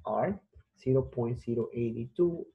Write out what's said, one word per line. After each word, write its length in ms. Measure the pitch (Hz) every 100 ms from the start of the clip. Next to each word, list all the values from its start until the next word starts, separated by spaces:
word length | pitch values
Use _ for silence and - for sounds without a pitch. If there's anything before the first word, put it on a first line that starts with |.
| -
R, 340 | 107 151 202 _ - - _
zero 200 | 131 131
point 400 | 131 - 117 120
zero 260 | - 117 110
eight 420 | 120 117 113 120 -
two 300 | 175 165 -